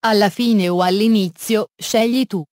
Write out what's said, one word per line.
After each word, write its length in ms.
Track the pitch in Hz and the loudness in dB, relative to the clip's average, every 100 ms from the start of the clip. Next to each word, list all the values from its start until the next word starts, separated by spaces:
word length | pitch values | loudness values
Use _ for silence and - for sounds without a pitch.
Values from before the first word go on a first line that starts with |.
Alla 280 | 226 214 202 | 0 2 0
fine 380 | - 240 220 180 | 0 0 2 2
o 140 | 175 | 0
all'inizio, 880 | 180 190 220 220 190 - - 220 214 | 0 2 2 2 0 -6 -4 -4 -4
scegli 520 | _ - 226 226 247 254 | _ -4 0 0 0 -2
tu. 180 | 190 151 | -6 -10